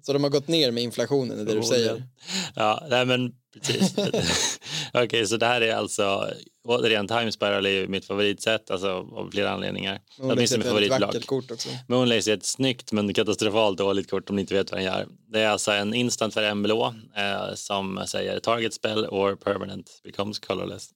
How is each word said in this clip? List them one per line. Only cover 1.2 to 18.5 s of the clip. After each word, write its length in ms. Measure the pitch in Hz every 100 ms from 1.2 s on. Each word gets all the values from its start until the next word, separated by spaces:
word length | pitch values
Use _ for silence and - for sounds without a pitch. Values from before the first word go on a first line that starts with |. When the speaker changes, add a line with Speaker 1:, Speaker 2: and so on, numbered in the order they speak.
| 123 107
Speaker 1:
är 60 | 107
det 80 |
du 80 | 107
Speaker 2:
Förmodligen. 220 | - 127 113
Speaker 1:
säger? 180 | 113 127 _ - 190 165 -
Speaker 2:
Ja, 300 | 107 110 160
nej, 160 | 123 127
men 300 | 127 123 - _ -
precis. 340 | - - 185 -
<laughs> 960 | 202 214 170 - - - - 156 147
Okej, 340 | 123 117 120 101
så 100 | 110
det 80 | 117
här 160 | 123
är 140 | 113 110
alltså, 540 | 104 - 101 98 107 - - _ 120
återigen, 400 | 123 120 110 98
Time 240 | 113 117
Spiral 340 | - 104 101 98
är 40 |
ju 180 | 98 92
mitt 180 | 95 -
favoritsätt, 680 | 98 104 101 - 110 -
alltså, 160 | 92 98
av 400 | 92 101 110 98
flera 180 | 95 98
anledningar. 520 | 98 95 95 95 101 _ -
Speaker 1:
Moonlace 160 | 131 127
Speaker 2:
Åtminstone 260 | 117 123
Speaker 1:
är 40 | 107
ett 80 | 107
väldigt 140 | 101
Speaker 2:
favoritblock. 220 | 131 101
Speaker 1:
vackert 120 | 107 -
kort 240 | 135 127
också. 180 | 117 135 127 -
Speaker 2:
Moonlace 440 | 123 123 113 104
är 60 | 104
ett 80 | -
snyggt 460 | - 135 127 -
men 220 | 107 104
katastrofalt 640 | 98 107 95 110 107 110 95
dåligt 320 | 98 98 92
kort 200 | 95 -
om 60 | 101
ni 60 |
inte 120 | 92
vet 180 | 98 95
vad 80 | 92
den 60 | 95
gör. 220 | 95 101 - _
Det 80 | 110
är 80 | 110
alltså 220 | 101 -
en 220 | 101 101
instant 400 | 117 120 - 107
för 100 | 110
en 200 | 107 104
blå, 300 | 104 110 123 113 110 104
eh, 380 | 101 98 98 98
som 480 | - 101 98 95 95
säger, 320 | 101 95 98
"Target 340 | 110